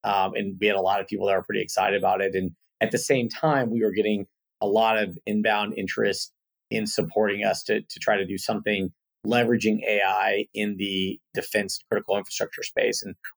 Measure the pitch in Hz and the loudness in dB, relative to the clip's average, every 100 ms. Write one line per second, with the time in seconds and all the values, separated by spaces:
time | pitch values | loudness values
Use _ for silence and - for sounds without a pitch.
0 | 104 98 95 - 98 95 104 98 92 98 | 2 2 2 0 -4 0 2 4 2 0
1 | 95 104 98 95 - 104 101 - 101 98 | -2 -2 2 0 0 -4 -2 0 2 2
2 | 98 95 98 92 92 82 _ _ 107 117 | 2 2 0 0 -4 -8 _ _ -2 0
3 | - 135 120 - 160 143 120 117 110 98 | 2 0 0 0 2 2 2 2 0 2
4 | 107 104 98 _ _ _ 101 104 113 110 | 0 0 -4 _ _ _ 0 4 4 2
5 | 104 87 - 107 107 104 104 98 98 - | -2 -6 -2 0 2 2 0 -4 -6 0
6 | 104 98 - _ _ _ _ 113 107 - | 0 0 -8 _ _ _ _ -6 -4 -2
7 | - - 107 101 101 92 - 104 - - | -2 0 0 0 -2 -2 -2 -4 -4 -6
8 | - 104 95 95 - 107 107 101 92 _ | -2 0 0 -4 -4 -4 -2 -2 -2 _
9 | _ _ - 120 117 120 107 107 - 104 | _ _ 0 2 4 2 2 0 0 2
10 | 98 98 98 101 107 - 104 98 101 95 | 2 2 2 0 -2 -4 -4 -2 -4 -2
11 | 95 - _ - - 107 98 - _ 104 | -2 -4 _ -8 -2 -2 -2 -8 _ -4
12 | - 101 101 - - - - - 110 107 | 0 -2 -2 -6 -6 -6 -6 -2 0 -2
13 | 104 90 - | -8 -14 -16